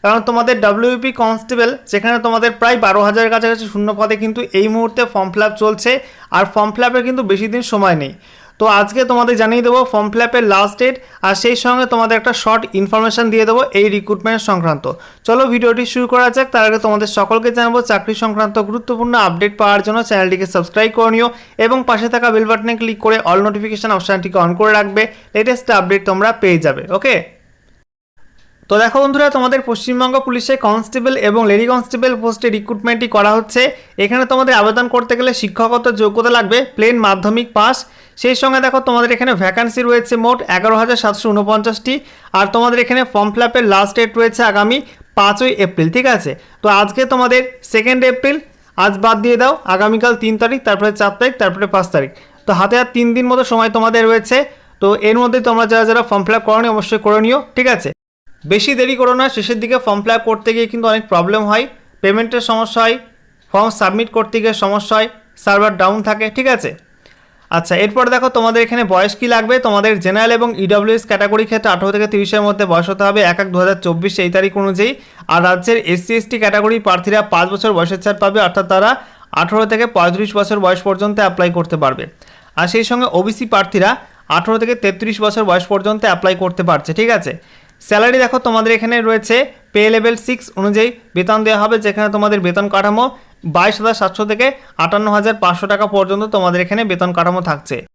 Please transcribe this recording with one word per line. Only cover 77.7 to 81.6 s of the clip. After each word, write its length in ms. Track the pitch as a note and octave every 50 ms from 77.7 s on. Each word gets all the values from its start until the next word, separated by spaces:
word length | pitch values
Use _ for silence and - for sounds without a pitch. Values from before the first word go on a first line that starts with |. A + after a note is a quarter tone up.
| G#3
বয়সের 240 | E3+ E3 F3 G3 F3+ F3
ছাড় 140 | G#3 G3+ G#3 G#3
পাবে, 160 | G3 G3+ G#3+ G3+
অর্থাৎ 200 | F3+ F3 G3+ F#3+ F3+ F#3+
তারা 180 | F#3+ G3 A3 B3+ - - - - - - _ - C#3+
আঠারো 240 | E3+ F3 G#3 G#3+ A3 G#3 A3
থেকে 120 | A3 A#3 A#3 A#3
পঁয়ত্রিশ 340 | - E3+ F3 F3 F#3+ G#3+ G3+ G#3 G#3
বছর 180 | G3+ G3+ G#3+ G#3 G3
বয়স 160 | F3+ F#3 F3+ F#3 G3+
পর্যন্ত 280 | F#3+ F#3 G3+ G#3 G#3 G#3 G#3
অ্যাপ্লাই 260 | F#3 F3+ F3+ F3+ F3 F3
করতে 180 | F3